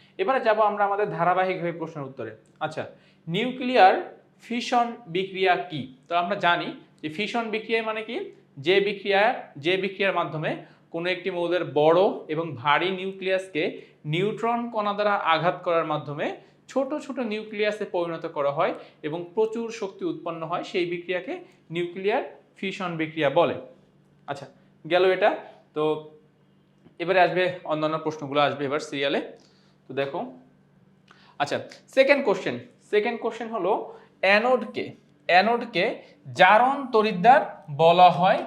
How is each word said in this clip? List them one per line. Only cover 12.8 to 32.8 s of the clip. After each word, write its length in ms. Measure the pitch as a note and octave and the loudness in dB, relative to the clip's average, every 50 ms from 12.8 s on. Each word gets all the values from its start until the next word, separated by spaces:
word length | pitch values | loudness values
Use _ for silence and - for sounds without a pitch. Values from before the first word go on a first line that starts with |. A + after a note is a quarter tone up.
| E3+ F#3 | 2 0
নিউক্লিয়াসকে 880 | F#3+ F3+ F#3 F#3+ F#3+ F#3+ F#3 F#3 F#3+ F#3 F#3+ - - D3+ E3 A3+ - - - - _ _ _ | -2 -4 -6 -8 -8 -6 -4 -2 -2 -2 -2 -4 -4 -4 -4 -4 -6 -8 -18 -20 _ _ _
নিউট্রন 640 | D3+ D3+ E3+ F#3+ G#3+ A3 - A3+ A#3 A#3+ A#3 A#3 A#3 | -4 -2 0 0 -2 -2 -2 -2 -2 -2 -2 -4 -6
কণা 240 | A#3 A3 G#3 G#3 G3+ | -4 -4 -2 -2 -2
দ্বারা 200 | G3 G#3 G#3 G3+ | 0 0 0 0
আঘাত 480 | G3+ - E3 D#3+ D#3 D#3 F3 F3+ F3 - | 0 2 2 2 4 2 0 -2 -2 -2
করার 220 | F3+ E3+ E3 D#3+ | 0 0 0 0
মাধ্যমে 500 | D#3 D3+ D3 - C#3+ C#3+ D3 F#3+ C#4 G4 - - _ _ _ _ | 0 -4 -6 -6 -8 -8 -6 -6 -6 -6 -10 -16 _ _ _ _
ছোট 260 | - - C4 C#4 C4+ D4+ | -6 -4 -4 -4 -2 -6
ছোট 260 | D4 C#4+ - C4 C4 | -8 -8 -8 -8 -6
নিউক্লিয়াসে 640 | B3 A3 G#3 G#3+ G#3+ G#3+ G#3+ G#3 G#3 G#3+ G#3 G#3+ G#3 | -6 -6 -6 -8 -8 -10 -4 -2 0 0 0 -2 -6
পরিণত 400 | F#3+ - F3+ E3+ E3+ E3 D#3+ D#3+ | -4 -2 -2 -2 -2 -4 -8 -8
করা 260 | E3 E3 D3 C#3 C#3+ | -8 -4 -2 -2 -2
হয় 220 | C#3 D#3 F3+ A3+ - - - - _ _ - | 0 0 0 0 -2 -6 -12 -20 _ _ -8
এবং 220 | D3+ D3 F3 F3 F3 - | -8 -8 -8 -10 -8 -2
প্রচুর 380 | A3 A3 A3 A3 A#3 A#3 A3 | -2 -2 0 -2 -6 -8 -8
শক্তি 340 | G#3+ - G#3 F#3+ - - G3 | -8 -8 -10 -10 -8 -6 -6
উৎপন্ন 400 | E3+ D#3 D#3 - E3+ E3 E3 E3 | -6 -6 -6 -8 -8 -8 -8 -6
হয়, 180 | D#3 F3 G#3 D4+ | -6 -6 -6 -6
সেই 220 | - - F#3+ F3 | -4 -2 -2 -2
বিক্রিয়াকে 540 | E3+ F3 F3 F3 - F#3 F3+ F3+ - F4 F#4 - - _ _ _ _ | -2 -4 -8 -6 -6 -6 -6 -4 -6 -10 -12 -12 -20 _ _ _ _
নিউক্লিয়ার 540 | D#3+ E3+ F3 F3 - G3 F#3+ G3+ A3 C#4 - - - - _ _ _ | -6 -6 -6 -6 -6 -4 -2 -2 0 -2 -4 -6 -14 -18 _ _ _
ফিশন 420 | _ - F#3+ F#3+ G3+ G3 F3 E3+ | _ -8 -8 -6 -4 -6 -6 -4
বিক্রিয়া 320 | D#3+ D#3+ D#3 D#3 D#3+ D3+ C#3 | -4 -6 -6 -2 0 0 2
বলে। 240 | - F3 E3 C3+ G#2 - - - - _ _ _ _ _ _ _ _ _ _ | 4 4 2 2 0 -4 -8 -16 -20 _ _ _ _ _ _ _ _ _ _
আচ্ছা, 180 | - C#3+ - C#3+ - _ _ _ _ _ _ _ D3+ | -10 -10 -10 -10 -18 _ _ _ _ _ _ _ 0
গেল 160 | E3 F3 F#3 | 2 4 4
এটা। 300 | F#3 F#3+ F3+ G3 G#3+ D#4+ - - - - - _ _ _ | 4 4 4 4 2 2 0 -10 -18 -20 -20 _ _ _
তো 380 | D3+ D3+ D#3 D3+ D3+ - - - - _ _ _ _ _ _ _ _ _ _ _ _ _ - _ _ | -2 0 0 0 -2 -6 -16 -20 -20 _ _ _ _ _ _ _ _ _ _ _ _ _ -20 _ _
এবারে 200 | E3+ E3 F#3+ F#3 | -2 2 4 6
আসবে 400 | F3 E3+ E3 F3+ F#3 F3 F3 - - | 6 4 4 2 0 0 -2 -6 -6
অন্যান্য 340 | - D#3 D3+ D#3 D#3 D#3+ D#3 | -6 -4 -2 0 -2 -2 -2
প্রশ্নগুলো 420 | D#3 D#3+ D3+ - D3 C3+ C3+ D3 | -4 -4 -6 -6 -10 -2 2 2
আসবে 240 | D3 C#3 - C#3+ D3 | 2 2 0 -4 -4
এবার 140 | C3+ C#3 D3+ | -4 -4 -4
সিরিয়ালে। 420 | D3 - - C#3 C#3 C#3 D#3 A#3 - - - - _ _ _ _ _ _ _ _ _ | -6 -6 -6 -4 -2 0 -2 -2 -4 -6 -14 -20 _ _ _ _ _ _ _ _ _
তো 60 | _ C3 | _ -4
দেখো, 380 | C3+ C#3 C#3 C#3 F3+ A#3+ B3+ - - - _ _ _ _ _ _ _ _ _ _ _ _ _ - _ _ - _ _ | -4 -4 -4 -4 -8 -8 -10 -12 -20 -20 _ _ _ _ _ _ _ _ _ _ _ _ _ -20 _ _ -20 _ _
আচ্ছা, 200 | C#3+ C#3+ D3 A#2+ - - - - _ | -4 -2 -2 -6 -6 -10 -18 -20 _
সেকেন্ড 380 | _ - C4 C4+ C4+ C#4+ C4+ - | _ 2 4 6 6 4 4 4
কোশ্চেন, 340 | - F#3+ - - D#3+ B2 B2 - - _ _ | 0 0 0 -2 -6 -6 -6 -10 -16 _ _